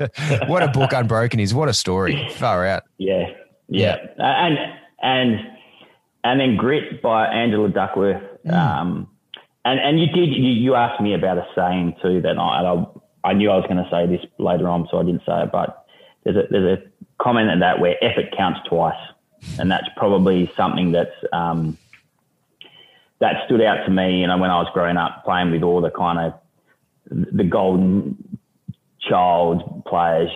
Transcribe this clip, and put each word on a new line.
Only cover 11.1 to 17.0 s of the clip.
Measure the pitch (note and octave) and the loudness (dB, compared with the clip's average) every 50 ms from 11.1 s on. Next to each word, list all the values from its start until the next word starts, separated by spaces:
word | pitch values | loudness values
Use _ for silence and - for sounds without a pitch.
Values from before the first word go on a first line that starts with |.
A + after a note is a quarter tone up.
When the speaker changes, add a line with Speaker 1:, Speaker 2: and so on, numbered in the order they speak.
| G2+ | 0
Speaker 2:
about | E2+ G2 F#2 F2+ | 0 0 0 0
a | F2+ F2 - - | -2 -4 -4 -2
saying | F#2+ F2+ F2+ F2+ F#2 F2 E2+ E2 - | -2 0 0 0 0 0 -2 -4 -2
too | - F#2 F2+ F2+ E2 | 0 0 0 2 2
that | E2+ E2 E2 | 0 0 0
I, | E2+ E2+ A#1 D2 | 0 0 0 0
and | F2+ F2+ | 0 0
I, | F2+ F2 - - - - _ _ _ _ - F#2+ | 0 0 -2 -4 -8 -16 _ _ _ _ -2 0
I | G2 | 2
knew | G2+ G#2 G2+ | 4 4 4
I | G2 | 4
was | F#2+ E2+ - | 2 2 0
gonna | F#2+ F2+ F2 - | 0 -2 -2 -2
say | F2 F2 F2 | 0 0 0
this | F2 F2+ F2 - - _ - | 0 0 -2 -4 -8 _ -4
later | - F2 F2+ F2 F2+ | -2 0 0 0 0
on, | F2 F2 F2 E2 - | 0 0 -2 -2 -2
so | - F2 | -2 -2
I | F2 | 0
didn't | F2 F2 - - | 0 -2 -2 -2
say | - F2 E2+ E2 | -2 -2 -2 -2
it, | - - | -2 -2
but | F2 E2 - - - - _ _ - - - _ _ - | -2 -4 -4 -6 -12 -20 _ _ -20 -20 -20 _ _ -4
there's | - F#2+ | -2 0
a, | G2+ - - | 0 0 0
there's | - G2+ F#2 F2 F#2+ F#2 | 0 2 2 2 0 0
a | - - _ - | -4 -10 _ -20